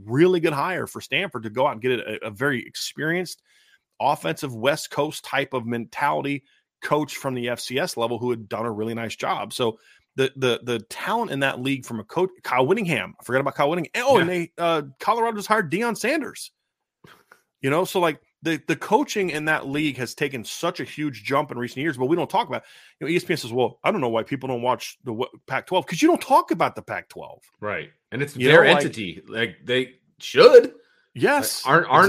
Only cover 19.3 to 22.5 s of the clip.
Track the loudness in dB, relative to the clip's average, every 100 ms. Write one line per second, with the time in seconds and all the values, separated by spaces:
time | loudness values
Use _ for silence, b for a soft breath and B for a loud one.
19.3 | -2 0 -2 -2 -2 -2 -2 -6 -4 -4
20.3 | -4 -10 -6 -4 -4 -10 -6 -8 -8 -2
21.3 | -2 -2 -6 -8 -6 -6 -2 0 0 0
22.3 | -2 -2